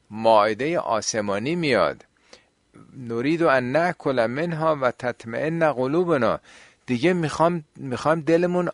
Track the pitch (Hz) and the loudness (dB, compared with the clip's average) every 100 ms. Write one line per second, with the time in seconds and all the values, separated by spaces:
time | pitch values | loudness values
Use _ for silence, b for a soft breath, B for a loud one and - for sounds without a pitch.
0 | _ 107 113 110 107 107 147 170 - 110 | _ 0 4 6 4 0 -2 -2 -2 -4
1 | - 110 104 98 123 175 156 110 78 - | -2 -4 -2 -2 -2 -2 2 2 2 -2
2 | - _ b b b _ _ 113 113 135 | -14 _ b b b _ _ -20 -20 -14
3 | 120 117 135 165 165 - 123 143 175 170 | -8 -4 -2 0 2 2 2 0 0 -2
4 | 147 127 113 131 175 156 160 147 127 - | -2 0 0 -2 -4 -2 0 0 0 -2
5 | 123 117 113 120 147 165 156 123 131 160 | -8 -8 -8 -6 -4 0 0 0 0 0
6 | 175 147 110 80 B B B B - 123 | 0 2 2 0 B B B B -4 0
7 | 160 180 156 - 165 175 151 - 135 120 | 2 2 -2 0 0 0 -8 -14 -8 -4
8 | 143 160 147 165 175 180 175 | 0 0 2 2 2 0 -2